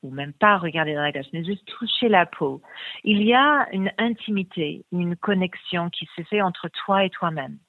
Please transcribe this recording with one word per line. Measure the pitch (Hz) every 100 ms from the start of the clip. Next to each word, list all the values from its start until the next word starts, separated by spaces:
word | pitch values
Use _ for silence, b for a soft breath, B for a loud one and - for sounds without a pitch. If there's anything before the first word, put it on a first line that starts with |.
Ou | 135
même | 135 143
pas | 143 214 196
regarder | 170 156 156
dans | 147
la | 147
glace, | 143 139
mais | 165
juste | 165 202 -
toucher | - 233 - 240
la | 202
peau. | 170 - 147 135 B B B B
Il | - 208
y | 214
a | 247 277 294 247
une | 196 190 -
intimité, | 233 226 - 202 185 - 151 151 -
une | 180 175 175
connexion | - 196 185 - - 175 170
qui | - 165
se | -
fait | 165 208
entre | 196 180 165 -
toi | - 196
et | 190
toi-même. | - 175 156 135 147